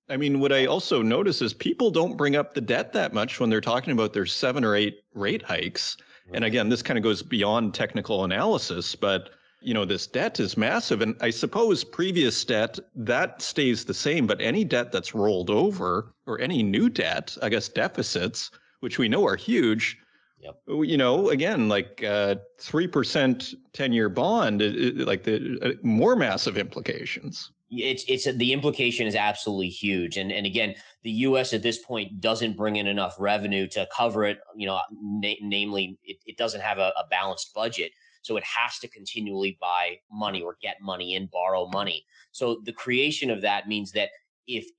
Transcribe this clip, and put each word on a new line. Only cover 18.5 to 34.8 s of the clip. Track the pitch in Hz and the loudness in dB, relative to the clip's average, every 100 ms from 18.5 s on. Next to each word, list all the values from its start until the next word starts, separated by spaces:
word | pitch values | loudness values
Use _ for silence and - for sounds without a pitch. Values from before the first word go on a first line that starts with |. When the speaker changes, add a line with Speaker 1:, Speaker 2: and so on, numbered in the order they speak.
| - _ _ | -14 _ _
Speaker 1:
which | 123 - | -8 -2
we | 117 | 0
know | 139 185 | 4 2
are | 95 | 2
huge, | - 226 123 110 - - _ _ _ _ | 0 4 4 4 0 -4 _ _ _ _
Speaker 2:
Yep. | - - - 151 151 | -20 -18 -6 -2 2
Speaker 1:
you | 151 | 4
know, | 127 139 196 | 4 4 4
again, | 139 160 202 107 | 2 2 2 2
like, | 101 98 - | 2 0 -6
uh, | 110 104 101 98 - _ | -2 2 2 0 -4 _
three | - 151 175 | -4 0 2
percent | 156 123 160 135 123 - - _ | 0 0 4 4 2 -2 -14 _
ten-year | - 135 117 107 | -4 0 4 2
bond, | 92 151 226 147 104 | 2 2 4 2 2
it, | 104 - | 2 2
it, | 123 - 127 | 0 0 -2
like, | - | 0
the, | - 107 - 127 | 0 -2 -2 -4
uh, | - - | -2 -2
more | - 110 185 247 | 2 4 6 4
massive | 127 98 - 95 | 4 0 -2 -2
implications. | - - - - - - - - - _ _ 120 | -4 -6 -6 -6 -6 -8 -10 -12 -16 _ _ -6
Speaker 2:
It's, | 120 131 - | -4 -4 -2
it's, | 127 139 127 | -2 0 0
the | 123 | 2
implication | 139 147 139 127 120 110 | 2 0 2 0 0 0
is | 104 | 0
absolutely | 104 104 - 98 92 | 0 0 -4 -2 -4
huge. | 90 104 95 85 90 | -4 -2 -2 -2 -4
And, | 95 | -4
and | 98 101 | -4 -2
again, | 98 107 98 - _ | -2 -2 -4 -16 _
the | 117 | -6
U | 110 135 131 | -2 2 2
S | 123 | 2
at | 113 | 0
this | 120 113 | 0 -2
point | - 120 98 98 | -6 -6 -6 -4
doesn't | 110 113 117 95 | -2 0 -2 -2
bring | 107 104 | 0 0
in | 101 | 0
enough | 101 92 - | 0 -2 -2
revenue | 101 104 101 98 95 | 0 0 0 0 -2
to | 104 95 | -2 -4
cover | - 120 107 104 | 0 0 2 0
it, | 104 - 101 | -2 -10 -8
you | 98 | -4
know, | 95 | -2